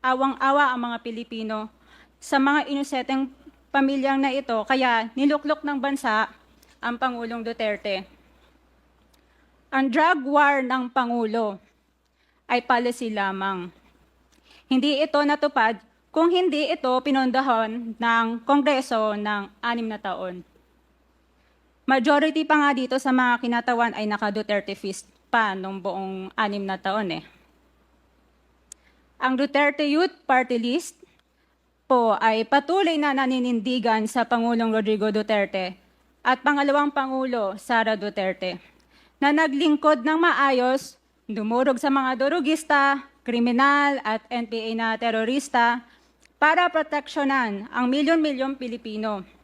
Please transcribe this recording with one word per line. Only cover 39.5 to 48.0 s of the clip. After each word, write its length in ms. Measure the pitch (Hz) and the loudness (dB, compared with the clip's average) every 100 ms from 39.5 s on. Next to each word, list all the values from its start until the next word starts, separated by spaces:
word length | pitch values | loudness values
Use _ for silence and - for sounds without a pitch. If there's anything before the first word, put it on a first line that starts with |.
| 277 320 294 302 302 233 | 2 2 4 4 2 2
ng 120 | 320 | 2
maayos, 760 | 339 269 277 262 247 269 - - _ _ - | 2 4 2 2 2 0 -4 -20 _ _ -10
dumurog 500 | 214 214 240 262 254 | -6 -2 2 2 2
sa 160 | 285 | 0
mga 240 | 269 262 254 | 0 0 0
durugista, 840 | 277 339 277 311 320 294 277 277 - _ - | 0 0 0 -2 2 4 4 0 -6 _ -6
kriminal 760 | 240 233 240 277 285 285 277 214 | 0 0 4 4 4 2 0 -4
at 180 | 220 _ | -6 _
N 140 | 240 233 | -8 -6
P 80 | 226 | -6
A 140 | 220 226 | -6 -4
na 100 | 226 220 | -2 -2
terorista 880 | 233 226 220 269 269 247 233 240 - _ _ _ _ _ | -2 0 0 -2 0 2 2 0 -8 _ _ _ _ _
para 320 | 302 330 349 | 4 4 2
proteksyonan 960 | 320 311 294 285 311 277 269 233 196 214 | 0 -2 -4 -4 -2 0 0 -2 -6 -6
ang 220 | - 247 | -2 0
milyon-milyong 640 | 269 | 2